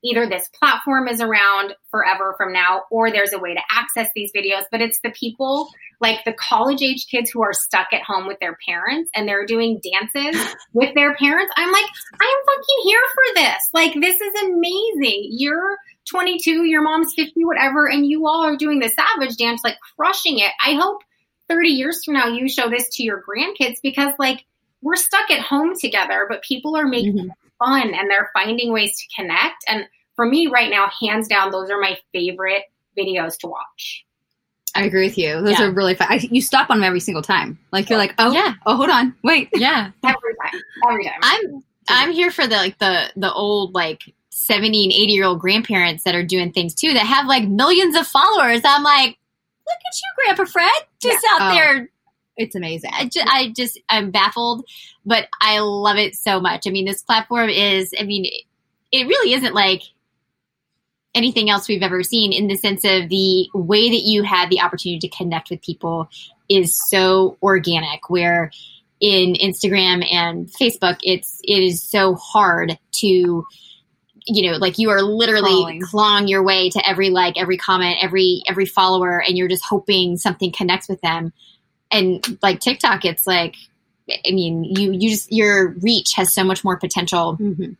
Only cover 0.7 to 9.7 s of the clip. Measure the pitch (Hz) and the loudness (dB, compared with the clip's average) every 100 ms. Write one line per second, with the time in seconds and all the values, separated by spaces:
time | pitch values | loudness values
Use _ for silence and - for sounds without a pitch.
0.7 | - - 262 254 233 226 214 202 196 196 | 0 0 0 0 -2 0 4 4 2 -2
1.7 | - _ 220 185 190 196 190 190 185 180 | -8 _ -2 0 0 -2 -4 -4 0 0
2.7 | 185 - 226 226 214 202 202 180 170 - | 0 -2 0 0 2 -2 -2 -6 -8 -2
3.7 | 220 233 240 220 - 208 202 196 196 196 | -2 -2 -4 -6 -6 -8 -6 -4 -4 -4
4.7 | 226 226 - 226 226 233 226 269 277 311 | -4 -2 -2 -6 -6 -10 -4 -2 -2 -4
5.7 | _ - _ 226 220 - 220 - 226 247 | _ -20 _ -2 0 -4 -6 -2 0 0
6.7 | 277 269 262 - 247 233 233 214 185 - | 0 -2 -2 -4 -4 -4 -2 -2 -2 -2
7.7 | 196 180 214 - 196 190 196 175 165 - | -2 0 -4 -4 -6 -6 -8 -8 -8 -8
8.7 | 175 196 294 330 220 208 202 208 226 233 | -6 -4 -4 -4 -6 -2 -2 0 0 0